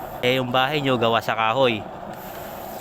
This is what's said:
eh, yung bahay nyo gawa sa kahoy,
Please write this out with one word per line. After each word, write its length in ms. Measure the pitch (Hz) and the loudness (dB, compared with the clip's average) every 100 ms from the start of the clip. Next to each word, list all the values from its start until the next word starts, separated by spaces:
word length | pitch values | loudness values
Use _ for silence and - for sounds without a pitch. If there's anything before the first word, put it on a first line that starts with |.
| - - 123 | -12 -2 2
eh, 160 | 131 | 2
yung 80 | 123 | 2
bahay 320 | 127 131 151 | 2 2 2
nyo 160 | 135 123 | 2 4
gawa 240 | 113 113 | 4 2
sa 160 | 113 113 | 2 0
kahoy, 400 | 110 127 127 110 - - - - - - - - - - | 2 4 4 2 -4 -12 -12 -12 -12 -12 -12 -12 -12 -12